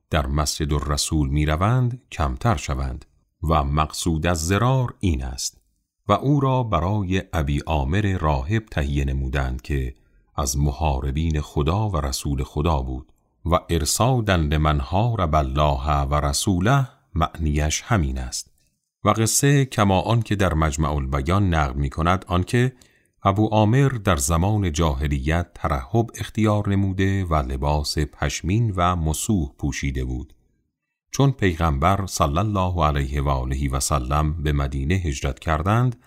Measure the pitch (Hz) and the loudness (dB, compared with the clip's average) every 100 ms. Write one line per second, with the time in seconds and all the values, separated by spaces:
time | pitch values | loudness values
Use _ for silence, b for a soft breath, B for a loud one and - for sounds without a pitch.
0 | - 78 65 71 73 - 78 73 71 71 | -4 -2 0 0 -2 -2 -2 -2 0 -2
1 | - 80 69 71 76 78 98 123 123 123 | 0 0 0 2 2 2 2 2 0 -4
2 | - - 73 62 101 85 - 67 67 64 | -10 -4 -4 -2 -2 -2 -2 -4 -4 -8
3 | - _ _ - 78 80 69 73 76 - | -14 _ _ -8 0 0 2 0 -2 -2
4 | - 80 80 87 78 98 120 131 123 - | -2 0 0 0 0 2 2 2 -2 -2
5 | 98 71 64 65 - - _ _ _ _ | 0 0 -4 -8 -10 -10 _ _ _ _
6 | - - 131 147 135 127 117 87 85 107 | -2 0 2 2 2 0 0 0 0 0
7 | 95 92 - 87 73 71 - 80 67 92 | 0 -2 -2 -4 0 -2 0 -2 0 0
8 | 101 92 78 71 69 110 - - 71 71 | 0 0 0 0 0 -4 -4 -4 -2 0
9 | 67 67 67 69 65 64 - 71 64 - | 0 -2 -2 -2 -4 -6 -4 -4 -4 -8
10 | _ _ _ - 69 71 73 71 78 67 | _ _ _ -6 -4 0 0 0 -2 -2
11 | 65 67 82 78 73 - 73 92 110 92 | -2 -2 0 0 -2 -2 0 0 0 -2
12 | 71 65 - 69 65 - 78 76 64 64 | -4 -4 -4 -4 -4 -2 0 0 -2 -8
13 | - _ _ _ - 82 - 85 76 - | -12 _ _ _ 0 0 2 -2 0 0
14 | 113 131 107 92 76 78 76 73 65 92 | 2 2 2 2 2 2 2 2 0 0
15 | 120 110 85 78 67 67 76 69 71 73 | 0 0 2 2 0 2 2 2 0 0
16 | 69 73 71 71 - 92 92 139 127 _ | 0 0 0 0 0 2 4 2 0 _
17 | _ - 82 - 78 73 76 - - 113 | _ -4 -2 -2 -2 0 0 -2 0 0
18 | 71 64 64 - - _ _ _ _ _ | 0 -4 -8 -10 -12 _ _ _ _ _
19 | 101 104 113 - 139 143 135 - 101 95 | 0 2 2 2 2 2 2 2 2 2
20 | 87 117 110 101 95 78 80 76 76 73 | 2 0 0 0 0 2 0 2 0 -2
21 | 67 69 69 95 98 80 71 69 71 - | -2 -2 0 2 2 2 0 -2 -4 -2
22 | 80 92 - 90 92 123 127 - b b | 0 0 0 -2 0 0 0 -2 b b
23 | b b 101 98 107 107 107 123 139 123 | b b 0 2 2 4 4 4 2 2
24 | 101 85 73 82 90 107 95 76 82 67 | 0 0 2 2 2 2 0 2 0 0
25 | 73 71 67 82 87 - - 71 65 113 | 0 -2 0 0 -2 -6 -4 -4 -2 -2
26 | 117 - - - 107 104 101 98 98 95 | -2 -4 -8 0 2 2 0 0 0 0
27 | 95 98 90 78 65 65 69 76 71 - | 0 0 0 0 0 -2 0 0 -2 -2
28 | 76 - 73 - 78 104 117 92 87 90 | -4 -2 -4 -4 -2 0 0 0 0 0
29 | 78 78 - 104 71 - 73 67 71 67 | 0 -2 0 0 -2 -4 -6 -4 -4 -4
30 | 64 64 65 - _ _ _ _ _ _ | -4 -6 -10 -18 _ _ _ _ _ _
31 | _ - 139 131 98 82 85 69 82 98 | _ 2 2 4 0 2 2 2 2 0
32 | 95 - 80 76 107 101 92 90 76 71 | -2 0 0 2 0 0 0 0 2 2
33 | 69 71 69 67 62 67 71 69 - 76 | 0 -2 0 0 -2 -2 -2 -2 -2 -2
34 | 67 73 76 80 76 71 69 67 67 92 | 0 0 0 -2 -2 0 0 -2 -2 -2
35 | 87 69 69 65 - 78 82 110 127 120 | -2 -4 -4 -6 -2 0 2 2 2 -2